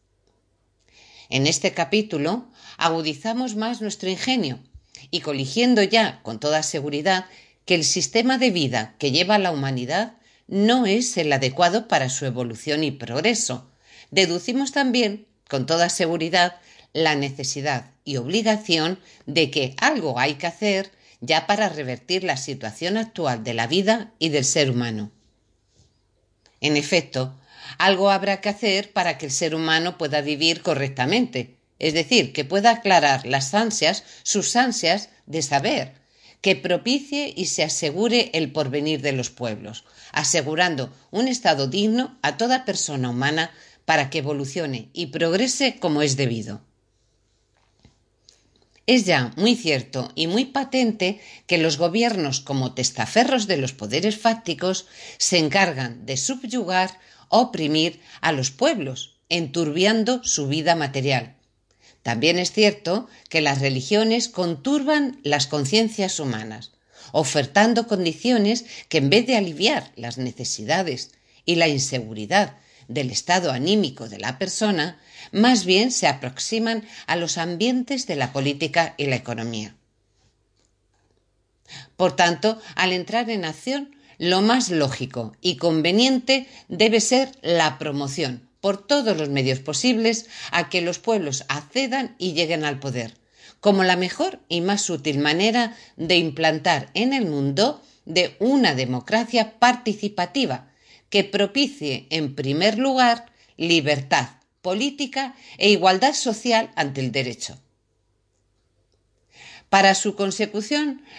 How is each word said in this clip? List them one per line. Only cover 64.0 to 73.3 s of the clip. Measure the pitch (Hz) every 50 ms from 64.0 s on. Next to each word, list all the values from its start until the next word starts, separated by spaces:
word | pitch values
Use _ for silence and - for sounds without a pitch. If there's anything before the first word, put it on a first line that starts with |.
| 220 220 220 233 226
conturban | - - - 185 170 170 135 - 269 285 294 269 285 302 302 285 262 262 - -
las | 147 147 147 135
conciencias | - - 147 139 135 208 220 226 214 214 - 196 185 - -
humanas, | 151 135 117 107 110 110 110 113 123 - _ _ _ _ _ - - -
ofertando | - 151 151 135 - 151 139 - - 202 214 233 240 226 233
condiciones | 233 214 185 180 170 156 - - 240 254 226 202 202 - 240 - - - - - _
que | -
en | 160 135 139
vez | 175 226 233
de | 240 254
aliviar | 226 202 175 156 147 185 233 294 202 - - _
las | - 117 120 117
necesidades | 127 127 127 - - 165 - - - 107 107 156 180 190 165 127 123 - - _ _ _ _ _ _ _
y | - 175
la | 165 165
inseguridad | 160 143 135 135 - 139 127 110 110 113 107 107 104 170 202 202 143 - - _ _ _ - -
del | - 117 147 135 123
estado | 117 - - -